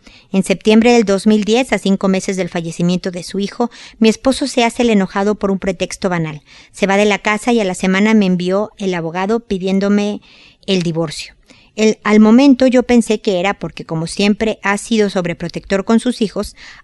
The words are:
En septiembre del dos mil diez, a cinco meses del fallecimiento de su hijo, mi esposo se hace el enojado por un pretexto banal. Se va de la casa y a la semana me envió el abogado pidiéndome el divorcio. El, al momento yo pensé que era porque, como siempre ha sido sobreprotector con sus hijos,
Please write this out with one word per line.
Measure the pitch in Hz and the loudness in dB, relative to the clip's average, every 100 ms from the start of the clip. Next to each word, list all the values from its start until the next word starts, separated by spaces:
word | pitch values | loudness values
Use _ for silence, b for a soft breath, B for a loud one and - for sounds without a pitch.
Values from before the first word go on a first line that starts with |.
| b b b | b b b
En | 190 | -2
septiembre | - 175 214 220 240 | 0 0 4 6 6
del | 240 | 4
dos | 202 196 214 | 2 0 2
mil | 214 | 2
diez, | 202 233 262 | 2 0 0
a | 208 | -2
cinco | 196 196 190 | 0 0 0
meses | 190 - 190 | -2 -2 -4
del | 180 | -6
fallecimiento | 175 165 165 175 180 190 | -6 -8 -4 -2 -2 -4
de | 180 | -10
su | - 190 | -8 -6
hijo, | 202 - 240 B B - | -6 -4 -6 B B 0
mi | 220 | 0
esposo | 208 269 254 269 | 2 -2 -2 -2
se | 254 | 0
hace | 233 - | 0 0
el | 240 | 2
enojado | 208 190 202 202 202 | 2 0 -2 -2 -2
por | 196 | -2
un | 190 | -2
pretexto | 196 180 185 - 190 | -4 -4 -6 -4 -4
banal. | 175 156 151 B B B | -2 -4 -8 B B B
Se | - 190 | -4 0
va | 196 | 2
de | |
la | 208 190 | 2 0
casa | 214 214 247 | -2 -2 0
y | 233 | 0
a | |
la | 196 | 0
semana | 180 190 190 214 | -2 0 2 4
me | 220 190 | 4 2
envió | 180 180 196 214 - | 0 0 -2 -4 -6
el | 190 | -6
abogado | 180 160 175 196 233 | -4 -6 -4 -2 -4
pidiéndome | - 196 185 190 202 202 208 208 b b b b - | -4 -4 -2 0 2 0 0 -6 b b b b -4
el | 190 | -2
divorcio. | 170 160 160 - - _ b b b - | -2 -4 -6 -8 -16 _ b b b 0
El, | 220 - | 0 0
al | 208 214 | 2 4
momento | 214 240 285 254 262 | 6 6 6 4 4
yo | 247 | 2
pensé | 240 240 226 214 | 2 2 2 -2
que | 220 180 | -2 -2
era | 190 202 | -2 -6
porque, | - - | -10 -12
como | - 160 165 | -8 -8 -6
siempre | - 202 202 214 202 | -2 0 0 -2 -2
ha | 196 202 | -4 -4
sido | - 220 202 | -2 0 0
sobreprotector | 190 175 - 170 170 - 190 | -2 -4 -6 -10 -12 -4 -4
con | 190 226 | 0 0
sus | 247 - | 0 -2
hijos, | 208 196 208 B B B | -4 -4 -10 B B B